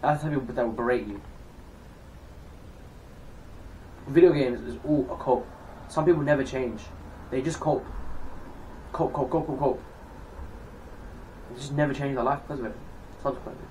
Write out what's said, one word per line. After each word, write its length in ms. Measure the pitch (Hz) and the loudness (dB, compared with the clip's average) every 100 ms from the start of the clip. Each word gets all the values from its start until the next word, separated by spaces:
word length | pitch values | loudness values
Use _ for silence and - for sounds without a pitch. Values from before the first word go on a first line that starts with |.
That's 200 | 143 147 | 4 4
the 80 | 156 | 2
type 60 | 143 | 0
of 40 | |
people 100 | 120 | 0
that 100 | 127 | 0
will 80 | 117 | 0
berate 340 | 113 117 123 107 | 2 2 2 2
you. 140 | 101 - - - - - - - - - - - - - - - - - - - - - - - - - - - - - | -8 -10 -14 -16 -16 -16 -16 -18 -18 -16 -16 -16 -16 -16 -16 -16 -16 -16 -16 -16 -16 -14 -14 -14 -14 -12 -14 -14 -14 4
Video 240 | 143 180 | 10 10
games 260 | 147 127 120 | 10 4 2
is 160 | 113 - | -4 -6
all 240 | 147 147 127 | 2 4 4
a 40 | 110 | -2
cult. 240 | - 127 - - - - - | 2 2 2 -12 -14 -14 -4
Some 180 | - 156 | 2 6
people 160 | 165 | 6
never 200 | 143 147 | 6 4
change. 380 | 135 131 123 110 - - - - - | 4 0 -2 -4 -10 -12 -14 -14 -2
They 120 | 131 | 0
just 180 | 139 156 | 0 0
cope. 240 | 156 143 - - - - - - - - - - - | 2 2 0 -6 -4 -2 -2 -6 -10 -12 -12 -12 -8
Cope, 200 | - 160 | 0 0
cope, 160 | 147 131 | 2 2
cope, 180 | 165 156 | 2 2
cope, 120 | 135 | 2
cope. 240 | 139 - - - - - - - - - - - - - - - - - - | 2 2 -6 -16 -16 -14 -14 -10 -10 -10 -14 -14 -14 -12 -12 -12 -14 -14 -14
They 60 | - | -10
just 160 | 139 | -4
never 200 | 143 147 | 2 4
change 220 | 135 139 | 4 0
their 100 | 135 | 2
life 160 | 120 143 | 2 2
because 200 | - 143 | -2 -6
of 40 | |
it. 120 | 113 110 - - - - | -4 -6 -12 -14 -14 -4
Subsequently. 440 | 143 127 - - 135 | -2 -2 -6 -10 -12